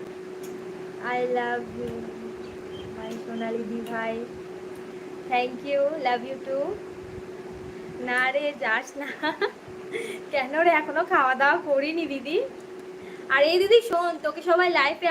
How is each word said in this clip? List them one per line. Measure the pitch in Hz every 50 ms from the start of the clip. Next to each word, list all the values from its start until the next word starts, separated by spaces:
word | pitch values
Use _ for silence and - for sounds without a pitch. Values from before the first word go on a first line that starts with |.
| - - - - - - - - - - - - - - - - - - - - 226 240 247
I | 247 247 247 247 247
love | 240 240 240 240 233 233 233 233
you, | 240 233 226 233 226 - - - - - - - - - - - - - - - - - -
my | 226 220 226 226 226 -
সোনালি | 233 226 226 226 226 226 233 214 202
দি | 233 233 226 226 233
ভাই। | 226 226 226 226 226 240 - - - - - - - - - - - - - - - - - - - - -
Thank | 254 247 247 247 247 - - 285
you, | 277 277 285 285 320 311 254
love | 247 247 233 240 269
you | 269 - 370
too। | - 269 277 294 359 415 - - - - - - - - - - - - - - - - - - - - - - - - - 247 247
না | 247 254 254 262 269
রে, | 285 294 294 294 226 254
যাস | 226 220 240 262 - - 277
না। | 285 254 214 - 302 311 320 - 403 - - - - - - - - - - 466 - - 370 - - - -
কেন | 277 254 262 294 320 349
রে, | 349 330 302
এখনো | 302 311 285 311 349 349 370
খাওয়া | 311 269 254 254 240
দাওয়া | 277 285 320 359 359 302
করিনি | 277 269 285 311 330 339 320 277 277
দিদি। | 269 233 285 330 440 539 554 - - - - - - - - - - - - - - - - 269
আর | 269 285 320
এই | 349 359 392
দিদি | 403 466 466 453 466
শোন, | 349 339 349 339 330 302 -
তোকে | 302 302 339 320 359
সবাই | 330 359 359 349 330 302
লাইফে | 277 285 320 - 349 330